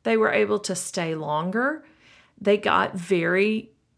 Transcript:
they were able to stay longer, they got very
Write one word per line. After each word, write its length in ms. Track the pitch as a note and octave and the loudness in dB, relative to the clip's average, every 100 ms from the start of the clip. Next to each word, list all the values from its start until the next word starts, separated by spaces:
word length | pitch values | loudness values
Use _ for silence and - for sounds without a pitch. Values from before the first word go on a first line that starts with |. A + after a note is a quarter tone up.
they 120 | A3+ A3+ | 0 2
were 140 | G#3+ | 2
able 260 | - G#3 G#3 | 2 2 -2
to 140 | G#3 | -4
stay 400 | F3+ - - E3 | -6 -6 -4 -4
longer, 680 | D#3+ D3+ D3+ F3 G#3+ C4 D#4 - _ - - _ - | -4 -2 -2 -2 -2 -2 -4 -12 _ -20 -20 _ -4
they 160 | G3 G#3 | 2 2
got 380 | - - F#3+ | 4 2 0
very 760 | F#3+ F3 F3+ E3 F#3 G#3 A3 - _ _ | -4 -2 0 2 2 2 -2 -6 _ _